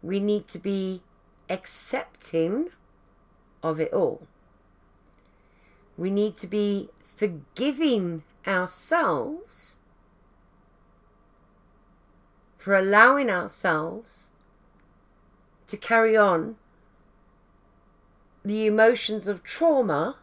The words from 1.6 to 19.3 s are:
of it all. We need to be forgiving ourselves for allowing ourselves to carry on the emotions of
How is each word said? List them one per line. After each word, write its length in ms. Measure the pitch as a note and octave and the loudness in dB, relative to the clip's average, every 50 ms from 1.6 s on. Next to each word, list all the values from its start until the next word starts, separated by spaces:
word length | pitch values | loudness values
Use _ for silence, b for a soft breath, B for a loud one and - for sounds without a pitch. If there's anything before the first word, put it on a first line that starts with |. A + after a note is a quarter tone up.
| - - - - - - - C#4+ - - _ - - - - E3 E3 E3 G3 B3 D#4+ F4 - _ _ _ _ _ _ _ _ _ _ _ _ _ _ _ _ _ | -6 -4 -2 -2 -2 -2 -2 -4 -6 -8 _ -16 -16 -4 -2 -2 0 0 0 -4 -4 -6 -8 _ _ _ _ _ _ _ _ _ _ _ _ _ _ _ _ _
of 180 | - D#3+ D#3+ D3+ | -6 -4 -2 -2
it 140 | D#3+ - - | -2 -2 0
all. 340 | - F#3 D3+ - - - - _ _ _ _ _ _ _ _ _ _ _ _ _ _ _ _ _ b b b b b b b b b b b b b b b b | 0 0 0 -2 -6 -14 -20 _ _ _ _ _ _ _ _ _ _ _ _ _ _ _ _ _ b b b b b b b b b b b b b b b b
We 140 | - E3+ F#3+ | -8 -6 -4
need 260 | G3 G3+ G#3 G#3+ - - | 0 0 0 -2 -2 -8
to 100 | - F3+ | -10 -6
be 420 | F#3 G#3 G#3 G#3 G3+ G3+ F#3+ - - _ _ | -2 -2 0 0 -2 -2 -4 -8 -16 _ _
forgiving 1200 | - - - G#3+ G#3 F3 D#3 C#3+ _ _ - B3 C#4+ C#4+ B3 E4 D4+ B3+ G#3+ F#3 F3 E3+ D#3+ D3+ _ _ _ _ - | -20 -8 -4 -4 -4 -4 -6 -16 _ _ -4 -2 -2 -2 0 0 2 2 2 0 -2 -6 -8 -12 _ _ _ _ -2
ourselves 1300 | G3 F#3 F3+ F3+ - - - - D#4 F4 D#4 G#3+ E3 C#3 A#2 - D4+ E4+ G#4 - - - - - - - _ _ _ _ _ _ _ _ _ _ _ _ _ _ _ _ _ _ _ _ _ _ _ _ _ _ _ _ _ _ _ _ _ _ _ _ _ _ _ _ _ _ _ _ _ _ _ _ _ _ _ _ _ _ _ _ | -2 -2 -2 -2 -4 -6 -2 0 0 2 2 2 0 -2 -2 -6 -8 -12 -12 -12 -8 -6 -6 -6 -8 -10 _ _ _ _ _ _ _ _ _ _ _ _ _ _ _ _ _ _ _ _ _ _ _ _ _ _ _ _ _ _ _ _ _ _ _ _ _ _ _ _ _ _ _ _ _ _ _ _ _ _ _ _ _ _ _ _
for 160 | - F#3+ G3 | -2 2 2
allowing 560 | F#3+ F#3+ G3 G3+ G#3 A3 B3+ C#4 C#4+ C#4 A#3 | 2 4 4 6 8 8 8 6 4 2 0
ourselves 1040 | G3 F3+ E3 G3+ - - - F#3+ E3 D#3 D#3 E3 F3+ G#3 A#3 - - - - - _ _ _ _ _ _ _ _ _ _ _ _ _ _ _ _ _ _ _ _ _ _ _ _ _ _ _ - | -2 -2 -4 -6 -8 -2 0 0 0 0 -2 -4 -8 -12 -16 -14 -14 -14 -14 -14 _ _ _ _ _ _ _ _ _ _ _ _ _ _ _ _ _ _ _ _ _ _ _ _ _ _ _ -12
to 100 | - G#3 | -12 -10
carry 400 | - - A#3 A3+ A3+ A3 A3 A3 | -4 2 2 4 4 4 6 6
on 380 | G#3 G3 F3+ E3 D#3 - A3+ _ _ _ _ _ _ _ _ _ _ _ _ _ _ _ _ _ _ _ _ _ _ _ _ _ _ _ _ _ _ _ _ _ _ _ _ _ _ | 4 4 4 0 -2 -4 -10 _ _ _ _ _ _ _ _ _ _ _ _ _ _ _ _ _ _ _ _ _ _ _ _ _ _ _ _ _ _ _ _ _ _ _ _ _ _
the 220 | G3+ G#3 G#3 A3 | -6 -4 0 0
emotions 640 | G#3+ G#3 G#3+ A3 A3+ B3 A#3 - - G#3+ A3 F#3 | 2 4 6 6 6 6 4 0 -4 -4 -4 -4
of 160 | G3 | -6